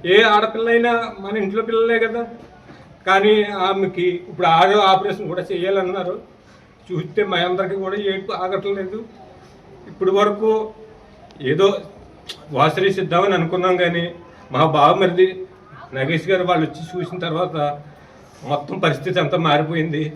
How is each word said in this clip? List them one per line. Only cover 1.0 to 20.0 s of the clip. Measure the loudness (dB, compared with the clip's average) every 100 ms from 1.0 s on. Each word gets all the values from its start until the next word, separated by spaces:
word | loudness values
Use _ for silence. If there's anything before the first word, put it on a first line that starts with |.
| -4 -10
మన | -8 -4
ఇంట్లో | -2 -4 -2
పిల్లలే | 0 2 2 0
కదా, | -2 -8 -12 -20 -20 -20 -20 -20 -10 0
కానీ | 4 4 4 2 -2 -2
ఆమెకి | 0 -2 -2 -2 -2 -10
ఇప్పుడు | 0 4 6
ఆరో | 6 6 4
ఆపరేషన్ | 4 0 -4 -6
కూడా | -6 -6
చేయాలన్నారు. | -4 -2 -2 -2 -4 -6 -8 -14 _ -20 -20 _ _ -8
చూస్తే | -8 -4 -4 -2
మా | 0 -2
అందరికీ | -2 -2 -4 -4
కూడా | -4 -4
ఏడుపు | -4 -6 -6
ఆగట్లేదు. | -4 -4 -4 -6 -6 -10 -12 -20 -20 -20 -20 -20 -20 -20 -20
ఇప్పటి | -2 2 4
వరకు | 2 2 0 0 -4 -12 -20 -20 -20 -20 -20 -8 -4
ఏదో | 2 2 2 -10 -20 -20 -20 -20 -20 -8 2
వాసరీసిద్దామని | 2 4 0 0 0 2 2 2
అనుకున్నాం, | 0 0 0 2
కానీ | 2 0 -6 -10 -20 -20 -6
మా | 0 2 6
బావమరిది | 4 4 2 4 2 2 -14 -18 -20 -20 -12 -6
నగేష్ | -2 -2 0
గారు | 0 2
వాళ్ళు | 0 0
వచ్చి | -6 -10
చూసిన | -8 -8 -8 -6
తర్వాత | -4 -4 -2 -4 -4 -14 -20 -20 -20 -20 -18 -6
మొత్తం | -6 -4 -2
పరిస్థితి | -2 -2 -2 -2
అంతా | 0 0 2
మారిపోయింది. | 2 0 -2 -2 -4